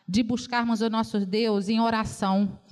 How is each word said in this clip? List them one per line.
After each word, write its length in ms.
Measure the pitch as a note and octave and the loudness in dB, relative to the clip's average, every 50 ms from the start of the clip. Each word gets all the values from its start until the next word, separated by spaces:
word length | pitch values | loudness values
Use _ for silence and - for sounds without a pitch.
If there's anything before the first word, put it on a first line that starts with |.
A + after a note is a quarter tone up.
| _ - | _ -2
de 140 | F3 G#3+ B3+ | 0 0 2
buscarmos 580 | G#3+ B3 A#3 - - B3 A#3+ A#3 A#3 A#3 G#3 | 2 0 -4 -4 -4 -2 -2 0 0 0 0
o 80 | A3+ A3+ | 0 0
nosso 380 | A3 A3 A3+ A3 - G#3 G3 | 0 0 -2 0 -2 -2 -2
Deus 420 | F#3+ F#3 G#3+ A#3 A3+ G#3 G3+ G3 F#3 | 0 0 0 2 2 0 0 0 0
em 120 | A3+ A3 | 2 2
oração, 800 | A3+ A#3 A3+ A3 A3 A3 - - - F#3+ F#3+ G3 G#3 G3 - - - - | 2 2 2 0 -2 -4 -4 -4 0 0 2 2 2 0 -2 -6 -16 -20